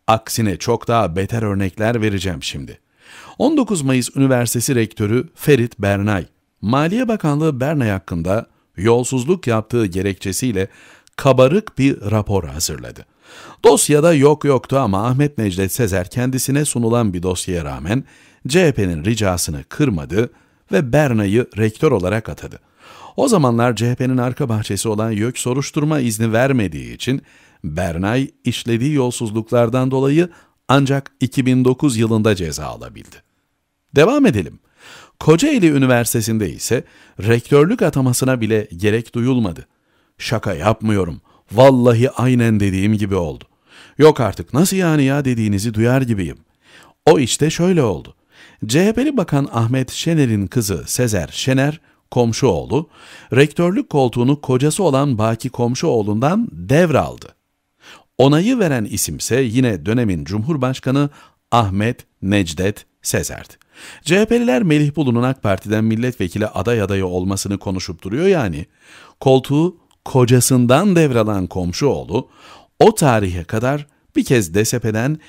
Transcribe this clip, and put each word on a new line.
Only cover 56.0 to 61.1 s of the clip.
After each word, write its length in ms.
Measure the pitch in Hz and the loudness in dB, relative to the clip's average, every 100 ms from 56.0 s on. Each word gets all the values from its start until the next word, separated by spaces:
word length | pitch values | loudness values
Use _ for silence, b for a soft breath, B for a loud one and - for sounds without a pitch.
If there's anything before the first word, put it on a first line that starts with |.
| 101 104 139 202 233 | 0 0 0 0 -4
devraldı. 760 | 78 90 139 180 127 76 60 - - _ _ _ _ B B B - | -6 0 2 4 2 -2 -6 -18 -20 _ _ _ _ B B B 2
Onayı 420 | 135 151 202 262 | 4 4 2 0
veren 260 | 180 131 104 | 0 -2 -4
isimse 560 | 104 - 73 - 120 | -6 -6 -6 -2 -2
yine 440 | 131 117 127 95 78 | 0 0 0 -2 -2
dönemin 400 | 117 113 87 71 | -2 0 -2 -4
Cumhurbaşkanı 840 | 104 113 156 127 131 - 135 143 | -6 -4 -2 -2 -4 -2 0 0